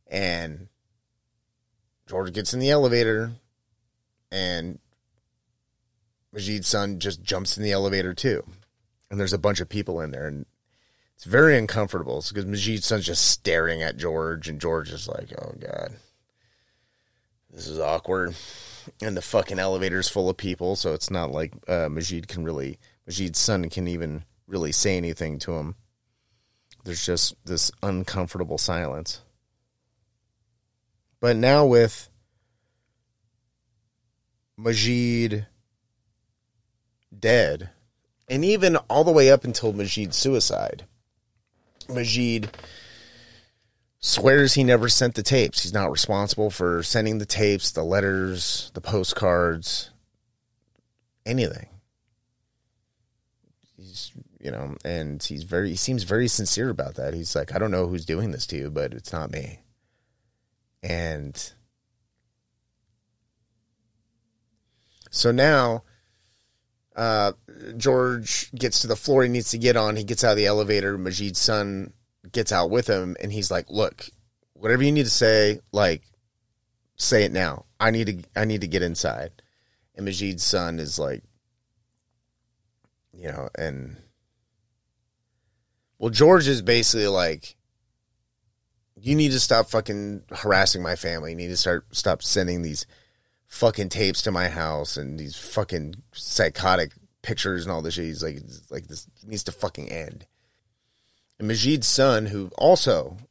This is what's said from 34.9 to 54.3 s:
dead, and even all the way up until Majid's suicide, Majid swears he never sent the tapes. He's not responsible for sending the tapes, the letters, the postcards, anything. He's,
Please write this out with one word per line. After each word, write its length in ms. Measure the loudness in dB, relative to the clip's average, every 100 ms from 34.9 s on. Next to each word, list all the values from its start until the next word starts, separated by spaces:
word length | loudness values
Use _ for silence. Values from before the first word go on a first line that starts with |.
| 2 2 2 0 -2 -6 _ _ _ _ _ _ _ _ _ _ _ _ _ _ _ _ -4
dead, 540 | 4 4 4 0 -8 -18 _ _ _ _ -6
and 160 | 0
even 340 | 2 4 4 2 2
all 160 | 4
the 80 | 6
way 180 | 8 10
up 140 | 8
until 300 | 6 -2 -2
Majid's 420 | -2 -2 -2 -2 0
suicide, 720 | 2 2 2 0 -4 -8 -16 _ _ _ _ _ _ _ _ _ -10
Majid 600 | -4 -2 0 0 0 -4 -10 -20 -20 -20 -20 -20 -20 -20 -20 _ _ _ _ _ _
swears 540 | -2 4 6 6 6
he 80 | 6
never 260 | 6 6 6
sent 260 | 4 2
the 80 | 0
tapes. 400 | 2 4 4 0
He's 100 | -2
not 180 | -2 0
responsible 600 | 0 0 0 0 -2 -2
for 320 | 0 -2 0
sending 360 | 0 0 0 -2
the 80 | -4
tapes, 460 | 2 2 2 0
the 100 | -2
letters, 880 | 0 2 2 0 -2 -4 -4 -4 -6
the 60 | -12
postcards, 1080 | -4 -2 -2 0 2 4 2 -2 -4 -6 -8 _ _ _ _ _ _ _ _ _ _ _ _ _ -4
anything. 420 | 0 0 -4 -14 -20 _ _ _ _ _ _ _ _ _ _ _ _ _ _ _ _ _ _ _ _
He's, 360 | -18 -14 -14 -16 -20